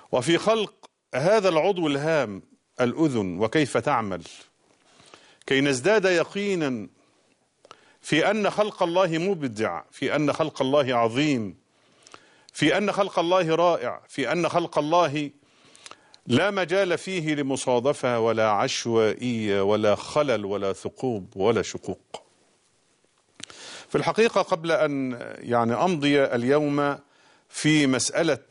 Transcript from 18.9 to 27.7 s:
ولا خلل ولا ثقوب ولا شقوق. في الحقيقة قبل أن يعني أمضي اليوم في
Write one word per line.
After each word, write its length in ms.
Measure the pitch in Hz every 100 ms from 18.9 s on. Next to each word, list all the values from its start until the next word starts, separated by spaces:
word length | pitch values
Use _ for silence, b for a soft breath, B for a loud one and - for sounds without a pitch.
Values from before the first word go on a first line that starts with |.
| 113 110 - 123 113 107 98
ولا 320 | 98 107 107
خلل 500 | 101 - 151 139 107
ولا 280 | 98 101 98
ثقوب 600 | - 143 - 131 107 90 98
ولا 260 | 101 110
شقوق. 600 | - - - 92 _ - _ _ _ _ _ _ _ _ _ _ _ - B B B B B
في 100 | 143
الحقيقة 440 | 156 - 226 202
قبل 300 | - 180 165
أن 400 | 156 151 139 131 120 113 -
يعني 360 | - 120 113
أمضي 500 | 120 180 165 143 143
اليوم 760 | 135 120 123 147 147 143 143 135 b b b b b
في 380 | - 151